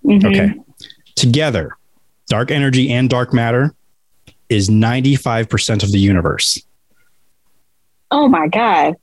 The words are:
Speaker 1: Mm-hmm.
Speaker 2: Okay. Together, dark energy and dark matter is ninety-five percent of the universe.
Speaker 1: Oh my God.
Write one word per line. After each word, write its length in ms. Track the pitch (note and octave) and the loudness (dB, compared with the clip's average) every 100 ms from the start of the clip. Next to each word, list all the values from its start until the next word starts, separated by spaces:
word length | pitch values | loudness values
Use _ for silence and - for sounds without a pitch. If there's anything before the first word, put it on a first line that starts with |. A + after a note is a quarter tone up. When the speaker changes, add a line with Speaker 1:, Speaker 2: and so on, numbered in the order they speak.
Speaker 1:
Mm-hmm. 220 | - G3+ G3 | 2 2 4
Speaker 2:
Okay. 280 | G3 G3+ - - _ - - _ - | 2 0 -2 -14 _ -20 -20 _ -2
Together, 600 | B2+ B2 D#3 G#2+ C#2+ - _ _ _ _ - | 0 2 0 -2 -6 -12 _ _ _ _ -6
dark 220 | A2 B2+ | -4 -2
energy 400 | D3 C#3 C3 B2+ | 0 0 0 0
and 200 | A#2+ B2+ | 0 0
dark 240 | B2 B2 | 0 -2
matter 400 | B2+ A#2 A#2+ D3 - _ _ _ _ - _ _ | -2 0 0 -2 -4 _ _ _ _ -20 _ _
is 200 | A2 G2 | -2 2
ninety-five 800 | G#2+ A2+ B2 C3 C#3 - A2+ A2 | 2 2 0 0 0 -2 -4 -2
percent 340 | - - A2 | -4 -4 -4
of 100 | G2+ | -2
the 60 | G2+ | 0
universe. 640 | G2 F#2+ E2 - - - _ _ _ _ _ _ _ _ _ _ _ _ _ _ _ | 2 2 0 -4 -4 -6 _ _ _ _ _ _ _ _ _ _ _ _ _ _ _
Speaker 1:
Oh 180 | C#4 D4 | 0 2
my 200 | E3+ D#3 | 2 0
God. 460 | G3+ A3+ F3+ D3 F3 | -2 0 0 0 -2